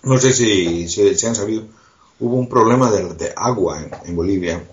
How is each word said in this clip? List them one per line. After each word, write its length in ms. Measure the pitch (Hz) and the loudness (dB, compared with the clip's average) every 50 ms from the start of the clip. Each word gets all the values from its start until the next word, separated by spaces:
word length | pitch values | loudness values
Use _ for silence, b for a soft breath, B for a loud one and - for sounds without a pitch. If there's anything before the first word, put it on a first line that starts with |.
| - | 0
No 160 | 131 131 127 | 2 2 4
sé 140 | 131 131 120 | 4 4 4
si, 560 | - 120 110 104 95 87 82 85 85 87 85 | 4 2 2 4 2 2 0 -2 -4 -4 -6
si, 260 | - 107 101 101 92 | 0 2 4 4 4
si 120 | - - | 2 -2
han 80 | 113 117 | -2 -2
sabido, 300 | 110 101 107 110 110 107 - b b b b b b b b b _ | -4 -4 -4 -4 -6 -8 -10 b b b b b b b b b _
hubo 160 | 120 120 123 | -4 -2 0
un 120 | 131 127 123 | -2 -2 0
problema 420 | - 123 110 113 120 131 131 120 | 2 4 4 4 4 4 4 2
de, 240 | 107 95 90 87 82 | 2 0 -2 -4 -8
de 180 | 85 - - - | -8 -8 -8 -6
agua 420 | - - 110 123 110 90 82 76 76 | -4 -4 -2 -2 0 -2 -2 -2 -6
en, 100 | 78 78 - - - | -12 -14 -14 -16 -12
en 100 | 85 87 | -8 -6
Bolivia. 480 | 85 82 92 98 95 87 85 82 85 82 - | -4 -2 -2 -2 -2 -2 -4 -4 -6 -8 -14